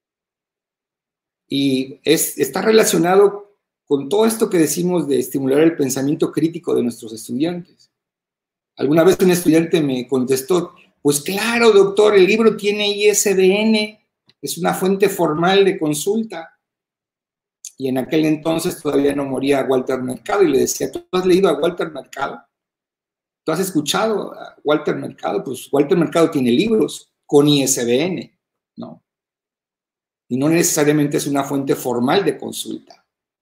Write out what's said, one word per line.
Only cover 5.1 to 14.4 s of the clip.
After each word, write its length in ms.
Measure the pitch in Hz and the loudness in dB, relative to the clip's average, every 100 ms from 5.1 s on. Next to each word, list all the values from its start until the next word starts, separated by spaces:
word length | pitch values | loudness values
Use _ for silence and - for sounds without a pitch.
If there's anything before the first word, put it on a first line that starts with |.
| 127 | -2
estimular 400 | 120 143 131 143 | -2 -4 0 2
el 160 | 165 160 | 2 2
pensamiento 560 | 135 135 139 151 - | -4 -2 -4 -2 -4
crítico 420 | - 160 165 - | -2 -2 -2 -4
de 100 | 127 | -2
nuestros 300 | 120 117 113 | -2 -6 -14
estudiantes. 800 | 110 - 120 165 175 175 _ _ _ _ _ _ _ _ _ _ - | -14 -8 -4 -4 -6 -12 _ _ _ _ _ _ _ _ _ _ -4
Alguna 260 | 139 165 | 0 4
vez 140 | 170 180 | 4 4
un 80 | 185 | 2
estudiante 520 | 175 151 160 165 170 | 2 2 2 2 0
me 260 | 143 127 120 | -2 -4 -4
contestó, 640 | 131 123 131 - 180 175 - _ _ | -2 0 -2 0 -2 -2 -12 _ _
"Pues 200 | 143 143 | -2 -2
claro, 500 | - 196 226 233 233 | -4 -4 -2 2 6
doctor, 440 | 202 196 202 214 202 | 6 4 4 4 6
el 100 | 180 | 4
libro 300 | 220 220 - | 4 2 2
tiene 340 | 202 208 208 | -2 -2 -2
I 200 | 202 208 | 2 2
S 240 | 202 208 | 2 2
B 120 | 190 185 | 2 4
N, 640 | 202 220 214 214 - _ _ _ _ | 4 2 0 -2 -10 _ _ _ _